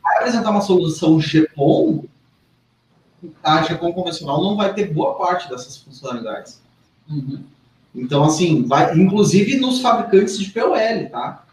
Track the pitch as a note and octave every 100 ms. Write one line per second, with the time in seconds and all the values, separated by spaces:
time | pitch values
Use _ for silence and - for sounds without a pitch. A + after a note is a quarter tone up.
0 | - A3 B3 A3+ G#3 G3+ - F3 D#3 -
1 | D#3+ D#3+ D3+ D#3 D#3 D3 C#3 - - D#3
2 | - _ _ _ _ _ _ _ _ _
3 | _ _ E3 - D#3+ D#3+ D#3+ E3 F3 F#3
4 | F3 D#3 C#3+ D3+ G3 G#3 G3 G3+ F3+ D3+
5 | C3+ - F#3 F3+ - B2+ - - - C3
6 | C3 A#2+ A2 A2 - - _ _ _ _
7 | - D3 B2+ - - _ _ _ _ B2
8 | B2 C#3+ D3+ D#3 F3 C#3 A#2+ C#3 - D#3+
9 | F#3+ G#3 F3 F#3+ G#3 C4+ B3+ B3+ B3+ G3+
10 | G3 F#3+ - - F#3+ A3+ F4+ E4 A3 G#3
11 | - - - - _